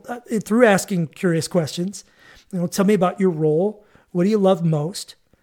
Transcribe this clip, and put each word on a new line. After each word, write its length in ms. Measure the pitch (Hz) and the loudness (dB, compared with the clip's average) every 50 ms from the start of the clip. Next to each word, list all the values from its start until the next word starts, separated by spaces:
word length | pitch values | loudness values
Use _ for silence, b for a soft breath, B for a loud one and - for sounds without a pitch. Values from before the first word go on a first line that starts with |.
| - - | -8 -10
uh, 100 | 240 240 240 - 240 214 - | -12 -12 -6 -4 -4 -4 -2
through 220 | - 208 233 247 | 0 2 2 4
asking 400 | 220 196 180 - - 202 175 165 - | 4 2 0 0 -2 -4 -4 -4 -6
curious 400 | - - - 185 165 165 151 - | -6 -4 -2 -2 -2 -2 -4 -2
questions, 560 | - 180 156 135 - - 175 196 208 - b b b b b b b b b b | -2 -2 -2 -2 -6 -8 -8 -8 -8 -12 b b b b b b b b b b
you 60 | - 180 | -6 -6
know, 80 | 170 | -6
"Tell 180 | 175 - - 196 | -4 -2 0 2
me 80 | 196 | 2
about 260 | 214 190 185 175 175 - | 4 4 2 0 0 2
your 120 | 190 185 | 0 0
role. 520 | 170 151 156 156 151 160 185 208 214 - - _ _ _ _ _ | 2 2 0 2 2 2 0 0 -2 -6 -14 _ _ _ _ _
What 140 | - 180 175 | -2 0 2
do 60 | 202 | 2
you 60 | 220 214 | 2 4
love 240 | 190 185 190 165 | 4 4 4 4
most? 520 | 170 165 156 147 147 165 208 - - - - _ _ _ _ _ | 2 0 0 0 -2 -4 -6 -10 -12 -14 -18 _ _ _ _ _